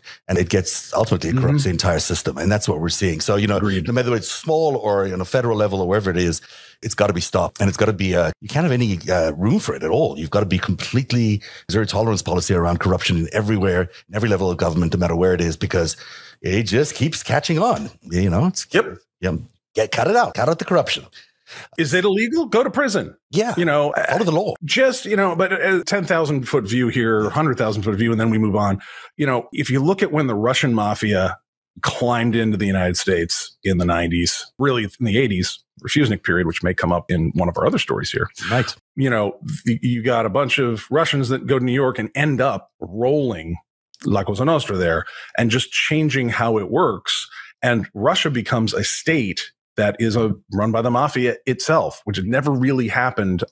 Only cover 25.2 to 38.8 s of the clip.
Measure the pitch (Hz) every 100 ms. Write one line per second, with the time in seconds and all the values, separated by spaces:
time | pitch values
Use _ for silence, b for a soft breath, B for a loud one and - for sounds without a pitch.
25.2 | 196 170 185 185 175 190 170 202 165 170
26.2 | 151 147 120 143 101 120 120 127 113 110
27.2 | 107 127 156 123 113 107 101 98 117 113
28.2 | 113 110 107 104 104 98 B B B -
29.2 | 143 127 - - 135 131 147 196 185 147
30.2 | 135 104 113 135 143 113 104 104 107 98
31.2 | 92 90 _ _ _ - - - 120 120
32.2 | 120 113 110 104 101 95 90 90 - 90
33.2 | 85 - - - 101 90 87 85 85 87
34.2 | 87 - - - 139 123 104 - 117 107
35.2 | 131 95 87 - _ _ - 147 131 101
36.2 | - 87 85 - 90 - 87 87 - 90
37.2 | 80 - 175 - - 220 - - - -
38.2 | - - - 120 120 -